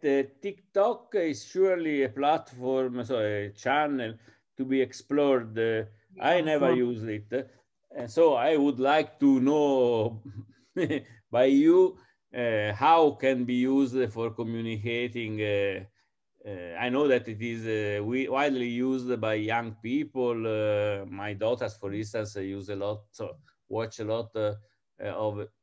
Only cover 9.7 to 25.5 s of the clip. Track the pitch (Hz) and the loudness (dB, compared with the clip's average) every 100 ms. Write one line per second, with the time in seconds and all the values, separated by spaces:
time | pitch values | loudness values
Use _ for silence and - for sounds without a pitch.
9.7 | 135 120 113 110 110 - 101 - _ _ | 4 2 2 0 -4 -14 -16 -18 _ _
10.7 | - 170 147 - - _ 117 135 139 156 | -4 -2 -2 -8 -20 _ 4 6 6 8
11.7 | 180 185 - _ _ _ 123 120 107 107 | 8 6 2 _ _ _ -4 -2 0 0
12.7 | 104 147 165 151 - 135 127 123 123 127 | 2 4 6 6 4 0 0 0 0 2
13.7 | 135 131 127 117 113 117 113 113 113 113 | 2 2 0 -2 -2 -6 -4 -6 -6 -6
14.7 | 113 117 117 120 117 110 107 107 101 101 | -6 -4 -4 -4 -6 -8 -4 -2 0 -2
15.7 | 98 101 _ _ _ _ _ 104 92 87 | -4 -12 _ _ _ _ _ -14 -12 -12
16.7 | 85 123 131 147 123 113 107 117 117 113 | -6 -4 0 2 2 0 -8 -8 -6 -4
17.7 | 107 104 104 107 131 135 135 147 131 120 | -2 -2 -4 -4 -4 -2 -2 0 -2 -4
18.7 | 120 131 131 123 117 110 107 107 113 117 | -2 -2 -2 -4 -4 -2 -2 -2 -4 -4
19.7 | 107 113 139 147 131 123 117 113 110 107 | -10 -6 -4 -4 -4 -4 -2 -2 -2 0
20.7 | 104 104 101 95 98 104 101 110 123 110 | 0 -2 -4 -8 -10 -8 -4 -2 -2 -4
21.7 | - 98 104 107 113 104 104 98 98 95 | -8 -8 -8 -8 -8 -8 -8 -8 -8 -10
22.7 | 98 101 107 - - 98 - _ _ - | -8 -6 -8 -12 -14 -12 -14 _ _ -10
23.7 | 107 110 - 107 113 110 110 104 104 - | -8 -8 -8 -6 -4 -6 -4 -4 -4 -12
24.7 | _ _ - 98 87 107 104 - | _ _ -12 -10 -4 -4 -6 -10